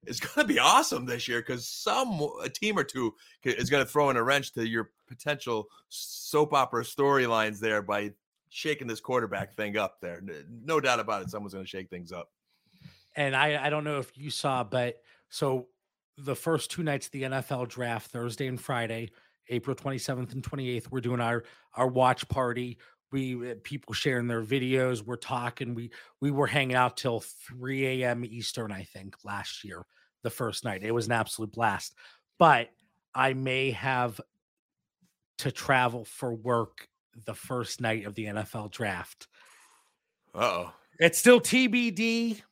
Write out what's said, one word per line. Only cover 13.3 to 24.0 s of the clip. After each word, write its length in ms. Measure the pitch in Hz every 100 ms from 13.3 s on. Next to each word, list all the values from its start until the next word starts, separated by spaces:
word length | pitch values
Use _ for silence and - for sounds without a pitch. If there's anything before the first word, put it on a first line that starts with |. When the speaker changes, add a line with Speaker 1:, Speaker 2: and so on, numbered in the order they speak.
| 135
Speaker 2:
I, 300 | 151 147 139
I 40 |
don't 140 | 151
know 140 | 151 143
if 180 | 123 -
you 140 | 147
saw, 340 | - 147 131
but 320 | 113 127 123 120 _ _ _
so 400 | - 143 131 123 _ _ _ _ -
the 180 | 139
first 360 | 131 165 160 -
two 120 | -
nights 240 | 160 139 -
of 60 |
the 120 | 139
N 80 | 131
F 200 | 135 120
L 140 | 131 123
draft, 440 | - 120 113 -
Thursday 360 | 120 117 110 135
and 120 | 127
Friday, 500 | - 123 113 113 113 _ _ _ -
April 280 | 120 127 131
twenty-seventh 560 | 139 135 - 127 123
and 100 | 131
twenty-eighth, 480 | - 139 127 123 -
we're 100 | 131
doing 200 | 120 123
our, 240 | 117 120 - - _
our 120 | - 127
watch 420 | 127 127 123 -
party. 500 | 135 127 120 123 117 - _ _
We, 420 | 135 131 123 123
uh, 20 | 117
people 320 | - 143 -
sharing 320 | 110